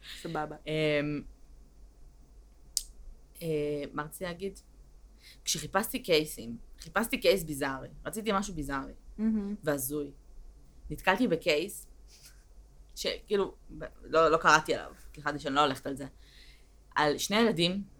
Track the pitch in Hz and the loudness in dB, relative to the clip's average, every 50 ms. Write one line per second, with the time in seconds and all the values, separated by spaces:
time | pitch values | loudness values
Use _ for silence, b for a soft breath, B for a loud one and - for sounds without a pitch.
0 | B B B B - 170 165 156 151 151 151 151 - 151 156 156 156 151 151 147 | B B B B -8 -6 -4 -4 -4 -6 -8 -10 -6 -2 0 2 2 2 2 2
1 | 147 147 147 143 - - - - - - - - - - - - - - - - | 2 0 -2 -4 -6 -10 -14 -20 -20 -20 -20 -20 -20 -20 -20 -20 -20 -20 -20 -20
2 | - - - - - - - - - - - - - - - - - - - - | -20 -20 -20 -20 -20 -20 -20 -20 -20 -20 -20 -20 -20 -8 -6 -6 -6 -6 -10 -18
3 | - - - - - - - - 170 165 156 147 147 147 147 147 143 - - 147 | -18 -18 -18 -18 -20 -20 -14 -8 -4 -4 -2 -2 -2 -2 -4 -4 -6 -6 -6 -8
4 | 147 151 - - 190 175 170 170 190 196 190 - - - - - - - - - | -8 -8 -8 -8 -8 -8 -8 -8 -8 -10 -10 -12 -16 -20 -20 -20 -20 -20 -20 -20
5 | - - b b b b b b - - - 160 156 139 - 190 214 - - 247 | -20 -20 b b b b b b -6 -4 -4 -4 -4 -2 0 0 0 0 -2 -6
6 | - - 165 156 156 156 - - - - 117 - - - - - - 160 - 190 | 2 4 4 4 4 2 -2 -10 -10 -10 -10 -12 -12 -16 -18 -16 -16 -4 0 0
7 | 233 226 262 - - 175 185 190 165 156 147 135 143 139 135 131 123 - - - | 0 0 0 4 4 6 6 6 2 -2 -2 -2 -2 -2 -2 -4 -8 -12 -14 -12
8 | - - - 226 202 220 196 196 202 202 180 156 143 139 139 135 135 139 - - | -10 -8 -8 -4 -2 0 0 0 0 -2 -4 -6 -4 -4 -4 -4 -6 -8 -12 -16
9 | - - - - 214 220 220 214 202 202 208 214 - 156 143 139 127 - 147 151 | -18 -16 -6 -2 0 0 2 0 0 -4 -6 -4 -2 -2 0 0 -2 -4 -4 -4
10 | 143 143 139 - - - - - - - - - - - - - - - 151 - | -4 -6 -10 -14 -20 -20 -18 -18 -18 -18 -20 -20 -20 -20 -20 -18 -12 -10 -10 -2
11 | - 185 190 208 254 208 170 156 - 175 151 147 170 202 - - - - - - | 0 2 2 4 2 2 2 2 2 2 2 2 2 -2 -6 -10 -16 -18 -20 -20
12 | - b b b b b b b b - - - - - - - - - - - | -20 b b b b b b b b -20 -20 -20 -20 -20 -20 -20 -20 -16 -12 -6
13 | - - - - - - 208 202 190 - - - - - - 151 - - - - | -4 -4 -4 -4 -4 0 0 0 0 0 -4 -10 -18 -16 -14 -12 -12 -12 -14 -16
14 | - - 143 160 165 156 156 160 170 170 151 156 - - 135 104 76 67 - - | -8 2 4 6 6 8 6 6 8 8 8 8 6 2 -2 -2 -4 -8 -14 -16
15 | - - - 151 143 147 147 143 151 143 135 143 151 139 135 127 - 143 139 127 | -18 -18 -18 -8 -4 -4 -4 -4 -4 0 4 4 4 4 4 0 -4 -6 -6 -6
16 | 135 131 b b b b b b b b b b b b b b - - - - | -8 -12 b b b b b b b b b b b b b b -20 -4 0 2
17 | 151 151 143 135 - - 196 220 233 214 175 160 170 175 185 202 196 - - - | 4 4 2 2 0 0 4 4 4 4 4 4 2 2 2 0 -6 -8 -12 -20